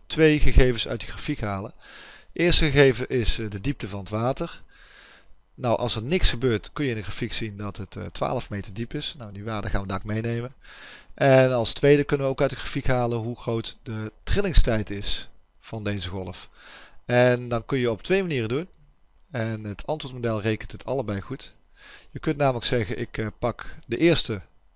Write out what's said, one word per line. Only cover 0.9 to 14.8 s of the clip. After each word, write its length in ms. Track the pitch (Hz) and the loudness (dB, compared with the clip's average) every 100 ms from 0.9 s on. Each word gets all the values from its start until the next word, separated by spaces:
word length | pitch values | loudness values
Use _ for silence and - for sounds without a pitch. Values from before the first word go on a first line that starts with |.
| 120 | -6
die 100 | - | -8
grafiek 320 | - - 147 | -8 -6 -4
halen. 320 | 104 98 107 - - - - - - | -4 -6 -8 -14 -20 -20 -20 -20 -14
Het 80 | - | -2
eerste 240 | 175 165 160 | 2 4 4
gegeven 440 | 139 135 117 131 | 6 6 4 -2
is, 300 | 127 107 - | 0 0 0
eh, 100 | 107 | -4
de 120 | 98 | -6
diepte 260 | 117 139 104 | -6 -6 -8
van 120 | 101 | -10
het 100 | 92 | -8
water. 520 | 107 120 135 170 - - - - - - - - - _ - | -4 -2 -4 -6 -10 -20 -20 -20 -20 -20 -20 -20 -20 _ -8
Nou, 220 | 127 113 | -2 0
als 180 | 120 113 | 0 -4
er 80 | |
niks 260 | 117 185 - | -2 4 4
gebeurt 440 | 120 127 107 - | 4 0 0 -4
kun 120 | - 143 | -6 -4
je 60 | |
in 60 | 110 | -4
de 60 | |
grafiek 300 | 98 - 117 | -6 -6 -6
zien 240 | - 110 101 | -6 -6 -8
dat 200 | 104 - | -10 -10
het, 180 | 95 101 | -12 -12
eh, 80 | |
twaalf 460 | 95 - 143 131 - | -12 -6 -4 -4 -6
meter 240 | 101 98 | -8 -8
diep 200 | 98 120 | -8 -8
is. 220 | 147 - 139 | -8 -8 -10
Nou, 140 | 107 | -14
die 120 | 98 | -12
waarde 260 | 107 110 95 | -8 -6 -2
gaan 120 | 104 | -2
we 60 | 98 | -2
daar 140 | 98 | -6
meenemen. 480 | 107 110 117 117 123 - - - - - - | -4 -4 -4 -4 -6 -12 -20 -20 -20 -20 -20
En 400 | - 139 131 131 | 0 4 6 6
als 200 | 127 107 | 2 -2
tweede 300 | - 143 147 | 2 4 4
kunnen 220 | 143 143 135 | 4 0 -2
we 60 | |
ook 100 | 131 | 0
uit 80 | 139 | -2
de 60 | 131 | -2
grafiek 320 | - 143 127 | -6 -2 0
halen 300 | 127 120 117 | 2 0 -2
hoe 180 | 113 120 | -4 -6
groot 420 | - 113 - - | -4 -4 -4 -10
de 280 | - 107 110 - | -10 -8 -8 -10
trillingstijd 640 | - - 185 147 - 113 | 0 2 6 8 8 6